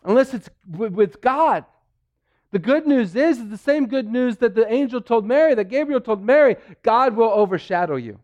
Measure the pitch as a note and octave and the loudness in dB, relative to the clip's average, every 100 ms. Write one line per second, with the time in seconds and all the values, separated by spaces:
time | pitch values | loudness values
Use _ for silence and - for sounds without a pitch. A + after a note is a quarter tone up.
0 | F3+ A#3 C4+ B3+ - _ F#3+ D#3+ A3 F#3+ | 2 0 0 -6 -14 _ -16 -8 -6 -2
1 | G#3 - B3 C#4 D#4+ F#3 - _ _ _ | -2 0 -4 0 0 0 -6 _ _ _
2 | _ _ _ _ _ G3 G3 D4 D#4 C4+ | _ _ _ _ _ -6 0 0 2 0
3 | G3+ G3+ D#4+ B3+ G#3+ G#3 - D4+ B3 C4+ | 0 0 0 0 -6 -8 -2 0 0 -4
4 | G#3+ A#3+ B3 G#3+ A#3 G3+ A3 A#3+ C4+ B3 | -4 -2 -2 0 -2 0 0 0 -2 -6
5 | A3 A#3 G#3 C4+ D#4+ A#3 F#3+ C4 D4 C4 | -2 -2 2 2 2 0 -2 -4 -2 -4
6 | A3+ G#3 G#3 C#4+ C#4 G3 - F3 - A3+ | -2 -4 2 4 4 2 -10 -6 0 2
7 | C4 A3 A3+ G#3+ G3+ F3+ - F3+ F3 C3+ | 2 2 2 2 0 -2 -4 -4 -2 -4
8 | A#2 G2+ | -6 -16